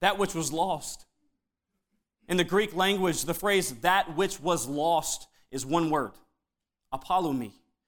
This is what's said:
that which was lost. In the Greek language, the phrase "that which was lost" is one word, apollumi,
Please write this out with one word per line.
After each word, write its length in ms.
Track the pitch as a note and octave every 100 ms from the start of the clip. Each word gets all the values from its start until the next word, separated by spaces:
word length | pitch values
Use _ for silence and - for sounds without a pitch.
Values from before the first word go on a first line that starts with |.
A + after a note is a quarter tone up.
that 160 | F#3 G3
which 180 | G3
was 180 | E3 C#3+
lost. 520 | D#3 F#3+ D#3 - - - _ _ _ _ _ _ _ _ _ _ _ -
In 80 | F3
the 80 |
Greek 300 | E3+ F#3 F3+
language, 500 | E3+ F#3+ G3+ F#3 C#3+
the 100 | -
phrase 400 | E3 G3+ G3 F3+ A#2+
"that 360 | F3 G3 F#3+ D#3
which 240 | F#3+ -
was 260 | D3+ E3 B2
lost" 600 | C#3+ D#3+ E3 D#3 - - _ _
is 160 | C3 C3
one 240 | E3+ D#3+
word, 220 | D3+ A2+ - _ _ _ _ _ _ _
apollumi, 600 | C3 - F#3 E3 C3+ A2 - _ _